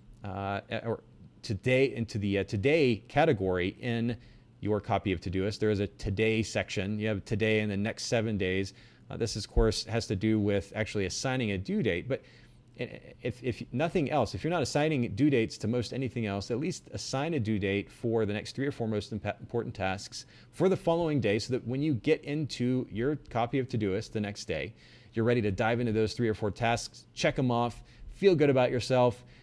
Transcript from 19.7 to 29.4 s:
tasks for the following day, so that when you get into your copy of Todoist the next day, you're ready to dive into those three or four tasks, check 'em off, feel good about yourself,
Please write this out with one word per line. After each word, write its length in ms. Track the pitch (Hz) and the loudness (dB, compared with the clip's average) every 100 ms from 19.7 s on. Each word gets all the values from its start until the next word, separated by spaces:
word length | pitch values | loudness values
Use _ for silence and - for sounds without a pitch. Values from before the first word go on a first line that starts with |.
tasks 500 | 104 95 95 - - - - - | -2 -2 -2 -8 -14 -16 -20 -14
for 180 | - 185 | 0 2
the 60 | 185 | 2
following 440 | - 170 165 147 | 2 0 2 2
day, 180 | 104 107 | 2 2
so 140 | - | 0
that 140 | 127 110 | -4 -2
when 160 | 131 | -2
you 100 | 151 | 0
get 300 | 123 - 156 | 0 2 0
into 600 | 139 147 147 - 123 127 - | 0 -4 -4 -2 0 0 -2
your 260 | 98 127 151 - | -2 -2 -2 -4
copy 300 | 117 117 139 | -2 0 0
of 100 | 127 | -2
Todoist 440 | 120 104 95 - | 0 0 0 -2
the 80 | 110 | -4
next 260 | 101 107 - | -4 -6 -6
day, 260 | 80 76 - - - - | -6 -6 -10 -20 -20 -8
you're 140 | - 113 | 0 2
ready 160 | 123 | 2
to 80 | 104 | 2
dive 300 | 95 113 117 | 0 0 0
into 120 | 120 | 0
those 220 | 110 110 | 0 0
three 140 | - 117 | 0 0
or 60 | |
four 160 | 107 107 | 0 -2
tasks, 540 | - 117 117 - - - | 0 0 0 -2 -14 -16
check 260 | - 160 147 | -2 0 2
'em 120 | 127 | 2
off, 320 | 120 120 - - - - | 2 0 -4 -16 -20 -18
feel 200 | - 196 | 0 4
good 160 | 170 143 | 6 6
about 200 | 131 123 | 6 4
yourself, 540 | 127 - 127 123 117 - - | 2 2 4 4 2 -8 -20